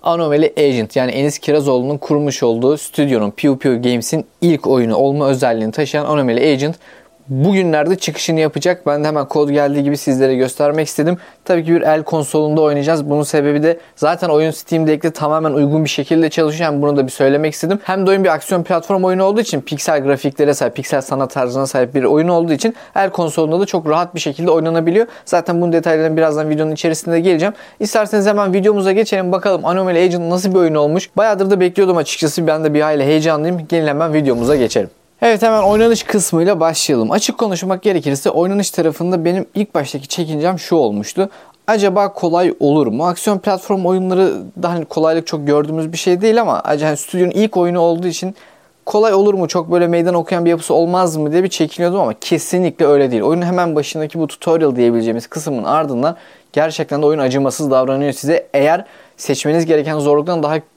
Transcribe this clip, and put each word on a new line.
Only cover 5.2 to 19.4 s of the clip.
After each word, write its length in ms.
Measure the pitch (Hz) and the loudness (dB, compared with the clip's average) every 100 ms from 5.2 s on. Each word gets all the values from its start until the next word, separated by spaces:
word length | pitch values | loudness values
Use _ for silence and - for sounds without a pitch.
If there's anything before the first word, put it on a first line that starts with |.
| 139 | 0
özelliğini 440 | 131 127 113 110 | 0 0 0 -2
taşıyan 320 | 131 139 151 | -2 -2 -2
Anomaly 480 | 143 151 131 117 147 | 0 0 2 2 2
Agent 240 | 135 147 170 - - _ _ - | 2 -2 -6 -16 -20 _ _ -8
bugünlerde 680 | 131 165 190 175 151 156 185 | 0 2 2 2 0 0 -2
çıkışını 440 | - 151 - 160 | -4 -6 -4 0
yapacak. 460 | 156 151 180 175 - | 0 0 -2 -2 -2
Ben 180 | 147 | -2
de 40 | 151 | -2
hemen 200 | 151 139 | -2 -2
kod 200 | 156 147 | 0 2
geldiği 340 | 147 143 143 | 2 2 0
gibi 140 | 143 147 | 0 -2
sizlere 380 | - 131 131 | -2 2 2
göstermek 520 | 127 131 - 147 156 151 | 2 -2 0 0 0 -2
istedim. 320 | - 151 175 - _ | 0 -2 -2 -8 _
Tabii 200 | - 175 | -2 -2
ki 100 | 160 | 2
bir 80 | 170 | 2
el 200 | - 156 | 4 0
konsolunda 580 | 151 165 143 156 151 151 | 0 -2 0 0 0 2
oynayacağız. 500 | 151 143 143 165 147 | 2 2 0 -2 0
Bunun 120 | 147 | -2
sebebi 400 | 143 151 143 147 | 0 0 0 2
de 160 | 160 165 - - | 0 0 -8 -2
zaten 320 | 151 175 180 | -2 0 0
oyun 220 | 151 160 | 2 0
Steam 360 | 151 - 165 156 | -4 -4 0 2
Deck'te 240 | 151 165 | 0 -2
tamamen 420 | 156 151 156 156 | -2 -2 0 0
uygun 320 | 143 143 156 | 0 2 2
bir 40 | 151 | 0
şekilde 420 | - 139 160 165 | -4 0 2 2
çalışıyor. 420 | - 156 156 165 | 0 -2 0 -2
Hem 100 | 143 | 0
bunu 140 | 147 143 | 0 0
da 100 | 131 | -2
bir 40 | |
söylemek 440 | - 139 143 156 | 0 2 2 0
istedim. 240 | - 160 202 | -4 -4 -4
Hem 240 | - 190 185 | -2 0 2
de 40 | |
oyun 140 | 196 | 2
bir 40 | 190 | 2
aksiyon 340 | 156 - 185 | 0 -2 -4
platform 420 | 165 170 165 190 | 0 -2 0 0
oyunu 200 | 185 185 | 0 2
olduğu 160 | 190 208 | 2 0